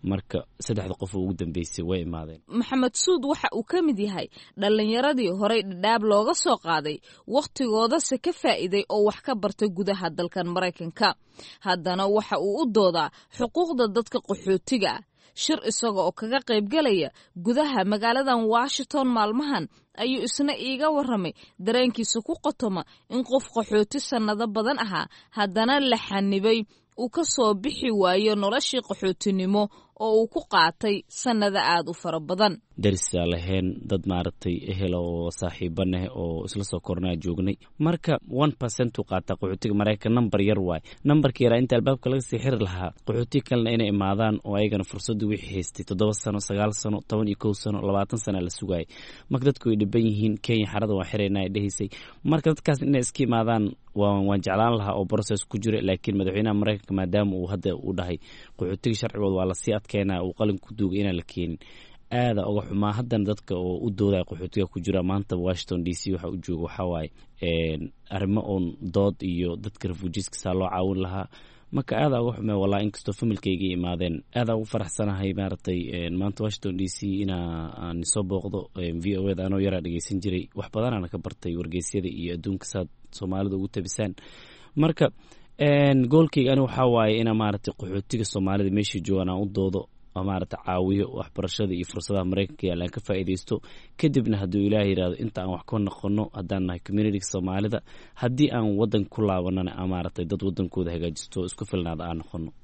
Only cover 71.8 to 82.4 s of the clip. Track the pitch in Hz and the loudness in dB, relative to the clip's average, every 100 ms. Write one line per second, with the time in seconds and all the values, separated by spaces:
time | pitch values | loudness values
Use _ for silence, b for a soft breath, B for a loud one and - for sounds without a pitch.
71.8 | 135 110 151 127 120 117 110 101 98 101 | -2 0 2 2 0 -2 -2 2 2 2
72.8 | 104 - - 98 120 101 98 90 95 90 | 0 -4 -8 -2 -2 0 0 0 0 0
73.8 | 90 87 87 80 - 120 117 113 110 113 | -2 0 -2 -4 -4 -4 0 -2 -2 -6
74.8 | 101 - 107 95 98 95 95 92 - 90 | -6 -4 -2 0 -2 -2 -4 -4 -4 -4
75.8 | - 87 85 87 101 101 107 101 101 90 | -2 -4 -4 -2 -2 -2 -4 -4 -4 -2
76.8 | 95 - 101 98 101 90 85 82 80 - | -4 -4 -4 -2 -2 -2 -4 -6 -8 -8
77.8 | 87 85 85 107 95 95 95 95 - - | -8 -6 -2 -2 0 -2 -4 -6 -8 -6
78.8 | 87 82 90 95 98 92 95 95 98 92 | -6 -2 -2 0 0 -2 0 0 0 0
79.8 | 85 85 - 98 101 90 73 107 98 110 | -2 -6 -4 -4 -2 -2 -4 -10 -8 -2
80.8 | 120 113 87 92 87 - 87 85 85 87 | -2 -2 -4 -6 -10 -8 -6 -4 -4 -4
81.8 | 85 101 90 76 85 87 | -2 -4 -4 -6 -6 -6